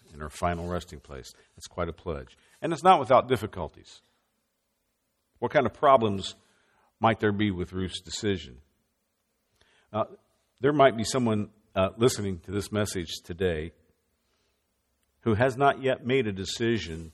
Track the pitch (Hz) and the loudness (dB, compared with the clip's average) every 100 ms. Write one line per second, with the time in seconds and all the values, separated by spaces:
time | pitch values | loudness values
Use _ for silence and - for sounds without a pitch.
0 | _ 73 76 - 87 85 87 87 - 76 | _ -14 -12 -4 -2 -2 -4 -8 -8 -18
1 | - 67 - - _ - - - 85 82 | -18 -18 -18 -20 _ -20 -12 -6 -6 -6
2 | 90 73 64 _ _ - 156 156 180 175 | -10 -10 -12 _ _ -8 -6 2 4 6
3 | 123 123 123 123 104 95 78 - - - | 6 4 4 0 -4 -8 -10 -12 -20 -20
4 | _ _ _ _ _ _ _ _ _ _ | _ _ _ _ _ _ _ _ _ _
5 | _ _ _ - - - 117 - 147 135 | _ _ _ -8 -2 0 0 2 6 6
6 | 110 98 90 - _ _ _ _ _ - | 4 -2 -8 -14 _ _ _ _ _ 0
7 | 110 113 107 101 107 87 87 92 92 - | 2 4 2 2 0 -2 -6 -6 -6 -8
8 | - - 104 92 71 62 _ _ _ _ | -12 -4 -2 -2 -6 -20 _ _ _ _
9 | _ _ _ _ _ _ _ _ _ 107 | _ _ _ _ _ _ _ _ _ -6
10 | 110 - _ _ _ - 139 147 135 110 | -6 -8 _ _ _ -2 2 6 4 4
11 | 107 135 117 107 101 _ _ 98 95 - | -2 0 0 0 -4 _ _ 0 0 2
12 | 127 - 101 87 - 101 98 104 98 95 | 0 2 -6 -6 -8 -8 -4 -4 -4 -4
13 | 82 - - 87 92 80 82 - _ _ | -8 -10 -10 -2 -2 -2 -6 -12 _ _
14 | _ _ _ _ _ _ _ _ _ _ | _ _ _ _ _ _ _ _ _ _
15 | _ _ 120 104 131 123 139 - 131 131 | _ _ -2 2 0 2 2 2 0 -2
16 | 120 131 107 95 92 - 117 113 82 80 | 0 0 0 -4 -6 -2 -2 -2 -4 -12
17 | 82 | -12